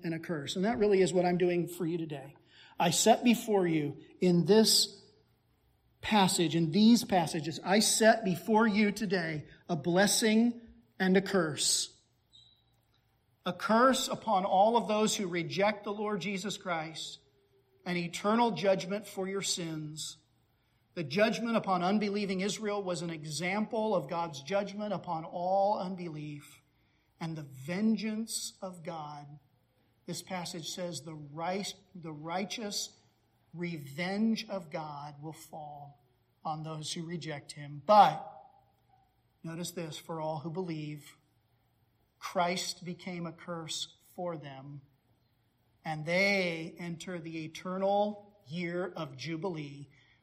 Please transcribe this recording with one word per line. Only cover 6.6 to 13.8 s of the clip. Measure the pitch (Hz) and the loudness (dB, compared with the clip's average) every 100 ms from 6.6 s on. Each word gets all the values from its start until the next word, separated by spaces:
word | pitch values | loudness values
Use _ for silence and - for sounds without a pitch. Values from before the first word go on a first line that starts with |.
| 165 | 2
these | 170 220 233 | 8 8 8
passages, | - 190 165 175 147 - | 6 2 2 0 -4 -4
I | - 202 | 2 4
set | 208 - 220 226 | 4 6 8 8
before | 190 180 - 220 226 | 4 -2 2 4 6
you | 202 208 | 4 2
today | 202 208 190 165 151 - - - | 2 -2 -2 -2 -6 -10 -14 -6
a | |
blessing | 170 156 175 202 - 220 220 240 240 - - _ - | -4 2 4 6 4 4 6 4 0 -8 -20 _ -2
and | 185 190 | 4 4
a | |
curse. | 190 196 160 135 - - - - _ _ _ _ _ _ _ _ _ _ _ _ _ _ | 4 2 2 0 0 0 -2 -10 _ _ _ _ _ _ _ _ _ _ _ _ _ _
A | - | -8
curse | 180 - 220 | -4 2 6